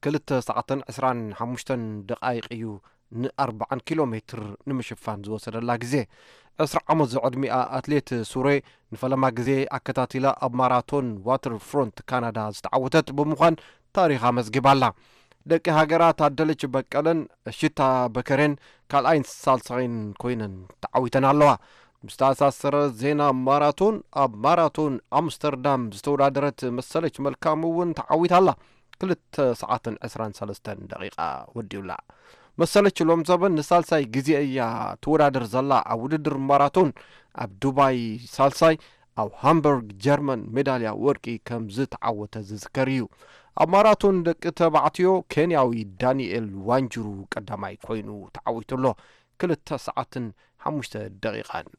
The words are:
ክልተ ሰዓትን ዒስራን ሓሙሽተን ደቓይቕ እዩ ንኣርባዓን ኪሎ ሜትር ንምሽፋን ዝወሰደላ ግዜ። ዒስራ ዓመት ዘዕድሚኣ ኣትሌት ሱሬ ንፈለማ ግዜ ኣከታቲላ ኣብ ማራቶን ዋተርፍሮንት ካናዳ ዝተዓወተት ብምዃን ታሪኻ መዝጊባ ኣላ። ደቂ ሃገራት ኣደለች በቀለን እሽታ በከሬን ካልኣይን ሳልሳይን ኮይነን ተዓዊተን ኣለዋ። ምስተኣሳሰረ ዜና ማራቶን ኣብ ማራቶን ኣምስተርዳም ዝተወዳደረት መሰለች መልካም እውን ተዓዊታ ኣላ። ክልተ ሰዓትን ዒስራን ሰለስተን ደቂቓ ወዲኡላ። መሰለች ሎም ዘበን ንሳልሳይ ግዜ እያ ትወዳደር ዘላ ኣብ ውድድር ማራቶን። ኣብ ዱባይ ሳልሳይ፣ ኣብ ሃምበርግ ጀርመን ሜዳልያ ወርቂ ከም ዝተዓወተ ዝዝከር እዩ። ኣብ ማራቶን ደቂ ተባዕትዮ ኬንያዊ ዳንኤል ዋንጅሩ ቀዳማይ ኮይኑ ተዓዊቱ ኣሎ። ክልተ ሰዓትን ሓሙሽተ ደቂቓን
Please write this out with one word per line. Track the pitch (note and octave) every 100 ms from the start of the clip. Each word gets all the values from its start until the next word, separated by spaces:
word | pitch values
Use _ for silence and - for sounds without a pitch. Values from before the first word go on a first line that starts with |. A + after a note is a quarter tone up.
ክልተ | D3 D3 - C3+
ሰዓትን | - - - C#3
ዒስራን | - B2 C3 A#2+ A2
ሓሙሽተን | G2+ A#2 B2 - C3 A2+ G#2+
ደቓይቕ | G2 A#2 A#2 A#2+ -
እዩ | A#2 A2 G2+ _ _ _
ንኣርባዓን | A2+ C3 - C3 A2+ A2+ C3+
ኪሎ | - D#3+ C#3
ሜትር | A2 - A2+ G#2 G2+
ንምሽፋን | - C3+ A#2 A2+ - G#2
ዝወሰደላ | G2+ A2 - A2+ A#2 A#2+
ግዜ። | A#2+ C#3+ - _ - - _ _
ዒስራ | D#3 D#3
ዓመት | - D#3+ C#3
ዘዕድሚኣ | B2 A#2+ B2+ C3+ B2+ B2
ኣትሌት | C3 C3+ D3 - A#2+
ሱሬ | A2 C3+ C3 C#3+ - _ _
ንፈለማ | A2 C3 C3 C3
ግዜ | A#2 A#2+ C3+ C3+
ኣከታቲላ | - - C3 B2+ C3+ C3+ -
ኣብ | C3+
ማራቶን | B2 B2+ B2 - C#3+ B2+ G#2
ዋተርፍሮንት | G2 C3+ C3 A2 - C#3+ B2 -
ካናዳ | - B2+ A#2 A2 G#2+
ዝተዓወተት | G#2 - C3 B2+ E3 D3
ብምዃን | C#3 D3 D#3 E3 D#3+ - _ _
ታሪኻ | - F3 C3+ A#2+
መዝጊባ | A#2+ G#2+ B2 C3
ኣላ። | C#3 B2 - _ _ _ _ -
ደቂ | E3 E3+
ሃገራት | D#3 D#3+ E3 E3 D#3
ኣደለች | D3 C3+ D#3 D#3 C#3
በቀለን | C3 B2+ C#3 D#3 E3 C3 _ -
እሽታ | - - - C3+ C3 B2+
በከሬን | A#2 - C#3 D3+ C#3+ _ _ _
ካልኣይን | C#3+ C3 D#3+ C3
ሳልሳይን | - - C3 - B2 B2 A#2 G#2+
ኮይነን | G2 B2 A#2+ G#2+ F#2+ F#2 -
ተዓዊተን | - B2 B2+ C3+
ኣለዋ። | C3 D3 D3 C3 _ _ _ _
ምስተኣሳሰረ | - - C3 C3+ C#3+ - C#3+ C#3+ C#3+
ዜና | A2 C3+ D3 D3 C3
ማራቶን | B2+ C#3+ D3 C#3+ G3 A3 -
ኣብ | C#3+ C3+ G#2
ማራቶን | C3 E3+ D#3+ - D3+ C3 _
ኣምስተርዳም | C3+ E3 - D3+ C3+ C3+ C3+ A#2
ዝተወዳደረት | G2 - C#3+ C#3 C#3 C#3+ - B2+
መሰለች | B2 - D#3+ E3 -
መልካም | C#3 C3 - D#3
እውን | E3 E3 F3
ተዓዊታ | D#3 A#2 D#3 E3+ F3+
ኣላ። | F#3 - _ _ _
ክልተ | - F#3+ F3 _ - C3+
ሰዓትን | A#2 - B2 - G#2+
ዒስራን | A2+ - A2
ሰለስተን | G2+ G2+ G2+ - G2 G2
ደቂቓ | - F#2+ - E2 C2+ -
ወዲኡላ። | A#2 G#2 G2 F#2 E2 _ _ _ - _ -
መሰለች | E3 G3+ G3+ -
ሎም | E3 E3+
ዘበን | D#3 F3+ G3
ንሳልሳይ | D#3+ C#3+ F3 E3 D#3+
ግዜ | C3 B2 C3+ D3
እያ | C#3+ C3 A#2 A#2 F#2+ F#2
ትወዳደር | - D3+ D3 C3 A#2
ዘላ | A#2+ C#3 C3
ኣብ | - A#2
ውድድር | B2+ D#3 D3+ C#3
ማራቶን። | C3+ C#3 C#3+ - E3 - - - _
ኣብ | - A2+ F#2+
ዱባይ | C3+ C3+ C3+ B2+ A#2 A2 B2
ሳልሳይ፣ | - C#3 C3+ E3 D#3+ - _ _ -
ኣብ | G2+ -
ሃምበርግ | C3+ E3 D3 C#3 A2 G2
ጀርመን | A#2 C#3+ C#3+ B2 G#2
ሜዳልያ | A#2 C#3 B2+ A2+ G#2
ወርቂ | B2 C#3+ - A#2
ከም | - A#2+ A2
ዝተዓወተ | G#2 C3+ - - A2 G#2 A2
ዝዝከር | G2+ G#2 - - C3
እዩ። | C3+ A#2 _ - - _ -
ኣብ | D#3+
ማራቶን | F#3+ G#3+ G#3 G3+ F#3+
ደቂ | E3+ E3 E3+
ተባዕትዮ | - E3 D3+ C#3+ - F#3 F#3 -
ኬንያዊ | - E3+ D#3+ B2+ A#2 G2+ F#2
ዳንኤል | B2+ C3+ A#2 G#2+ A2 G2
ዋንጅሩ | F#2+ B2+ B2+ A#2+ G#2 G2 F#2+
ቀዳማይ | - G2 G2 G2 -
ኮይኑ | - A2+ G#2 G#2 F#2
ተዓዊቱ | - - A#2 A2+
ኣሎ። | C3 C3 A2 _ _ _ _
ክልተ | F3+ D#3+ - C#3+
ሰዓትን | - - B2+ C3+ A#2 - _ _
ሓሙሽተ | - D3 B2 - G#2 G2
ደቂቓን | A2+ G#2+ G#2+ - -